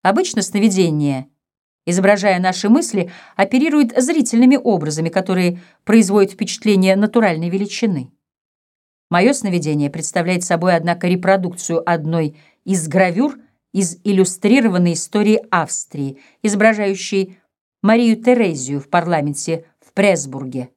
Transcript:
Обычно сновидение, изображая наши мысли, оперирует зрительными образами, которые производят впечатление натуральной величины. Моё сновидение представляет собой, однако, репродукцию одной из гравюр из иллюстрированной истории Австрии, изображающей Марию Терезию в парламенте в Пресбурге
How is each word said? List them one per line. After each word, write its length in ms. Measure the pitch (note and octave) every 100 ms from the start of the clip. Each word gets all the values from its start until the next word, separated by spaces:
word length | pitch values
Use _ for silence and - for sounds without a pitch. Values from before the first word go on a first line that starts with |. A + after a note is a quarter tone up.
Обычно 400 | F#3 A3 F#4+ A3+
сновидение, 880 | - G#3 G#3+ F#3+ E3+ D3+ C#3+ C3 C3 _ _ _ _ _
изображая 540 | - F3 G3 G3+ G3+ F3+
наши 300 | F#3 F3+ G#3
мысли, 420 | C4+ E4+ G3+ F3+ - -
оперирует 560 | - G3 B3+ D#4+ D4 A#3+ -
зрительными 540 | B3+ E4 - A3+ B3+
образами, 540 | C4+ B3 F#3 D3 D3+ E3
которые 520 | G3 F#3 F3+ F3+ F3 - _
производят 480 | - A3+ F#3+ G#3 F#3+
впечатление 640 | - - - G#3+ G3 F#3+
натуральной 540 | F#3+ G#3+ A#3 G#3+ D#3+ E3+
величины. 600 | F#3+ G3+ - A#3 D#3 B2 _ _ _ _ _ _ _ _ _ _
Моё 240 | F3 A3
сновидение 560 | C#4 G3+ F3 D3 D3+ C#3+
представляет 540 | E3 - F3+ E3+ F3+
собой, 320 | F3+ E3+ F3+
однако, 340 | E3+ E3 F3 F3+
репродукцию 760 | F#3 F#3+ G3 F3+ F3+ - E3 F3
одной 480 | E3+ D#3 E3 D3+ - _ _
из 240 | - F#3+ D#3+
гравюр 500 | F3+ F#3 E3+ C#4+ - _ _ _
из 240 | F#3+ F#3 -
иллюстрированной 880 | G#3 F#3+ F#3 - G#3+ C4 A3+ F3+ F3
истории 520 | E3 - G#3 G#3 G#3+ -
Австрии, 720 | F3+ D3+ - - C#3+ C#3 C3+ _ _
изображающей 960 | G#3+ G3+ A3 G#3+ G3+ F#3+ - G3 F#3+ F3+ _ _ _ _
Марию 400 | G3+ A3+ A#3+ A3+
Терезию 580 | A#3+ B3 G3 D3 B2+ C#3+
в 100 | -
парламенте 760 | F3 E3+ E3 D3 C#3+ - D#3+ - _
в 100 | _
Пресбурге 800 | - G3+ E3+ C#3 B2+ C3 B2+ B2+